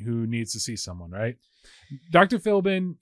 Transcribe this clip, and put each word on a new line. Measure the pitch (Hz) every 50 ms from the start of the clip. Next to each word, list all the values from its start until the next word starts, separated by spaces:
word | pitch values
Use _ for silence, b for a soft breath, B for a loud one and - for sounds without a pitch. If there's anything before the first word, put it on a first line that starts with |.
| 107
who | 120 117 117 113
needs | 110 117 117 113 104
to | - 107
see | - - 113
someone, | 98 - 95 87 87 87 85
right? | 90 98 110 120 120 - B B B B B B B B B B 139 135 - 170
Doctor | 165 170 196 190 247 202
Philbin | - 214 208 196 180 196 190 185 185 180 170 -